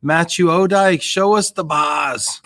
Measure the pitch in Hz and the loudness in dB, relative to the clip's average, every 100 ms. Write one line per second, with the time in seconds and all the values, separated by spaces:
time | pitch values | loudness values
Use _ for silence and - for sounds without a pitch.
0 | 143 156 170 - 180 165 190 196 196 175 | 0 0 0 0 2 2 2 2 2 2
1 | - - 196 208 202 - 160 151 151 147 | -2 0 2 2 0 -4 -4 -2 0 -2
2 | 143 127 - - | -4 -4 -8 -10